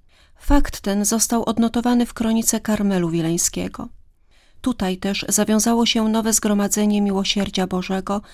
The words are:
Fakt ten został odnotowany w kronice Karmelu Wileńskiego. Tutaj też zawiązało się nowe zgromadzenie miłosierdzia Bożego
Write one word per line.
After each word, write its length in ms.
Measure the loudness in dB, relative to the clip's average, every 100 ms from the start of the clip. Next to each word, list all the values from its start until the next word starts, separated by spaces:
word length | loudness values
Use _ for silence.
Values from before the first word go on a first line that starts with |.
| _ _ -20 -8
Fakt 400 | 4 4 4 0
ten 260 | -2 0 0
został 380 | 0 0 0 0
odnotowany 600 | 0 0 0 2 2 0
w 80 |
kronice 460 | -2 0 0 0 -2
Karmelu 500 | -2 0 2 2 0
Wileńskiego. 800 | 0 0 0 -2 -4 -8 -8 -14 -16 -20 _ _ _ _ -8
Tutaj 360 | -6 -2 -4 -2
też 280 | -4 -4 -2
zawiązało 560 | 0 2 2 2 2 2
się 240 | 2 0
nowe 240 | 0 0
zgromadzenie 680 | 0 2 2 0 0 2 2
miłosierdzia 640 | 2 0 -2 -2 -2 -2 -2
Bożego 540 | -2 -4 -4 -4 -6 -8